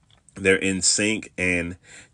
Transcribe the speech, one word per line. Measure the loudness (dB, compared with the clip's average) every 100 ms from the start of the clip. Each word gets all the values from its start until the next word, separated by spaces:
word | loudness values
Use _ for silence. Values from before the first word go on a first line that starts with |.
| _ _ _ -2
they're | 2 2
in | 2 0
sync. | 0 0 0 -2 -6 -4
And | -2 -2 -4 -10 -18 -20 -14